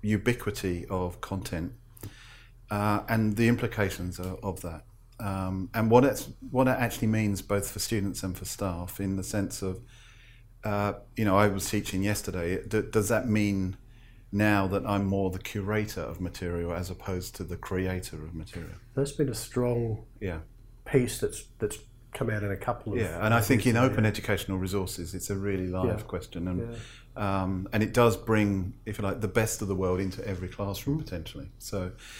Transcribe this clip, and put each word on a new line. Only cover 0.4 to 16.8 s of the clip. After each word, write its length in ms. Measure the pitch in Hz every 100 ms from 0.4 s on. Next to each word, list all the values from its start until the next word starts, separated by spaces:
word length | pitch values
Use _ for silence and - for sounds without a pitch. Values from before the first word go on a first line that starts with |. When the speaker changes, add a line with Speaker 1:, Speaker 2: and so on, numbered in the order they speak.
| - - 95 87 -
Speaker 1:
of 320 | 92 90 -
content, 520 | - 95 - 85 87 - - - - - - - - - -
uh, 320 | 104 104 104 -
and 280 | 113 107 104
the 120 | 117
implications 720 | 120 110 - 98 - 90 90
of, 200 | 90 92
of 180 | 101 87
that, 220 | 87 80 - - - -
um, 500 | 101 95 92 95 95
and 160 | 113 110
what 140 | 120
it's, 240 | 135 107 - - -
what 180 | 127 127
it 80 | 127
actually 300 | 120 - 110
means 340 | 110 107 98
both 280 | - 101 101
for 80 | -
students 440 | - 110 98 -
and 140 | 98 90
for 80 |
staff 560 | 92 - 101 85 90 -
in 160 | 98 95
the 80 |
sense 380 | 90 104 98 -
of, 180 | 95 92 - - - - - - - -
uh, 300 | 107 101 101 - - -
you 80 |
know, 120 | 110 95
I 120 | 104
was 200 | 95 -
teaching 340 | 107 98 95
yesterday, 600 | 98 101 - 90 85 92 -
d-, 160 | 110 104
does 180 | 113 98
that 200 | 113 120
mean 480 | 107 104 98 92 95 - - - - -
now 360 | 101 107 104 95
that 180 | 98 -
I'm 180 | 101
more 260 | 98 98 95
the 80 | 90
curator 640 | - 104 98 107 107 -
of 200 | 69 82
material 520 | 90 - 87 87 85
as 180 | 85